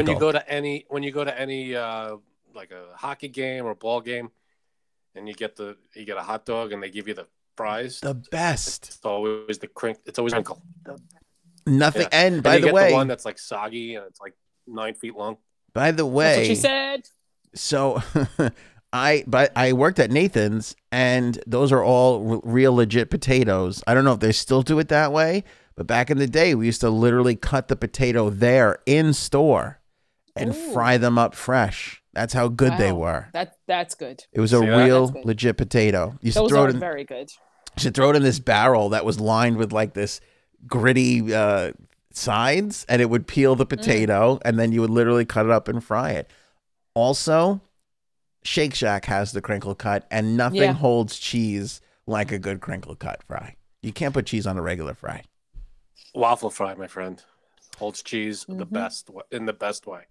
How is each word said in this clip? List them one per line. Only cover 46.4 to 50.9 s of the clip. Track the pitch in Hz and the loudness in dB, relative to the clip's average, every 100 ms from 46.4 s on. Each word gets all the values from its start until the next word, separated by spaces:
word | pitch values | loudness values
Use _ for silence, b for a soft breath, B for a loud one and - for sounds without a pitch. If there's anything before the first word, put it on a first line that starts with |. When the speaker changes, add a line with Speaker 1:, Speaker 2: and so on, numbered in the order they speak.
| b b _ _ _ | b b _ _ _
Speaker 2:
Also, | 117 123 139 160 160 180 196 - _ _ _ _ _ _ _ | 0 2 0 2 2 2 0 -8 _ _ _ _ _ _ _
Shake | - - 151 | -4 -2 -2
Shack | - 110 101 - | -2 -2 -2 -2
has | 98 101 | -4 -2
the | 101 | -6
crinkle | - 104 101 98 | -6 -6 -6 -6
cut, | 107 101 - | -4 -4 -4
and | 110 110 117 | -4 -2 0
nothing | 123 190 | 0 2
Speaker 3:
Yeah. | - | 0
Speaker 2:
holds | 135 135 | 2 0